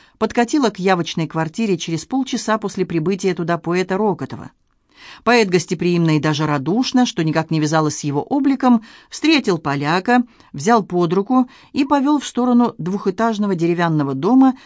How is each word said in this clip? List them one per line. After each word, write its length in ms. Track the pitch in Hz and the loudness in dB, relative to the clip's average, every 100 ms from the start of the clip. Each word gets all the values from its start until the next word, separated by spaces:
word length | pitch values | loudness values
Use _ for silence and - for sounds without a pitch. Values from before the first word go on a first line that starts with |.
| _ - | _ -6
подкатила 500 | 220 - 233 311 233 | -2 0 0 2 0
к 80 | 202 | 0
явочной 500 | 185 180 165 - 156 | 0 0 -2 -4 -4
квартире 500 | 160 160 156 226 170 | -4 -6 -4 -2 -2
через 280 | - 165 - | -4 -6 -4
полчаса 540 | 262 262 247 - 220 | -4 -4 -4 -2 -2
после 260 | 202 - 180 | -4 -4 -2
прибытия 480 | 170 160 196 190 | -2 -2 -2 -2
туда 240 | 180 170 170 | -2 -2 -4
поэта 400 | 165 180 185 190 | -2 -2 -2 0
Рокотова. 540 | 214 156 135 - - _ _ _ _ _ - - | 0 -2 -8 -12 -16 _ _ _ _ _ -20 -6
Поэт 260 | - 240 208 | 2 2 4
гостеприимно 680 | 175 - 160 175 175 165 151 | 0 0 -2 0 2 2 2
и 20 | |
даже 260 | 151 143 156 | 0 -2 -2
радушно, 600 | 147 139 220 254 247 240 | -2 -2 -2 0 0 0
что 180 | - | 0
никак 260 | 160 160 160 | -2 -2 -2
не 80 | 160 | 0
вязалось 380 | 151 160 151 - | 0 0 0 -2
с 60 | |
его 180 | 147 139 | -4 -4
обликом, 600 | - 285 277 269 254 233 - - - | -2 0 0 2 2 2 0 -20 -18
встретил 480 | - 302 302 208 165 | -2 2 2 2 -2
поляка, 680 | 156 139 147 180 185 247 240 _ _ | -2 -4 0 -2 2 0 0 _ _
взял 300 | 143 170 233 | -4 2 2
под 300 | 165 180 175 | 2 0 2
руку 360 | 180 196 254 254 - - | 0 2 0 0 -6 -8
и 140 | - 277 | -4 0
повёл 340 | 285 269 294 | 2 2 0
в 80 | - | -2
сторону 480 | - 247 240 240 - | -2 2 2 2 -2
двухэтажного 800 | 160 196 196 185 226 208 208 180 | -6 -4 -4 -2 -2 0 -2 0
деревянного 580 | 170 175 170 156 139 | 0 0 0 0 -2
дома, 420 | 135 175 262 262 254 | -2 2 4 4 2